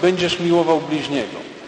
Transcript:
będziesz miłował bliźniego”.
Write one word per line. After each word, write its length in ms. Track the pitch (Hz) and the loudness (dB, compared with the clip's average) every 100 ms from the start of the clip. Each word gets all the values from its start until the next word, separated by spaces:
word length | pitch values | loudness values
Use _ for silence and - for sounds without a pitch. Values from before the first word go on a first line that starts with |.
będziesz 380 | 180 180 175 - | 2 2 -2 0
miłował 400 | 170 170 160 156 | 2 4 4 2
bliźniego”. 600 | 143 151 131 139 101 85 - - | 2 -4 -2 -4 -4 -10 -14 -16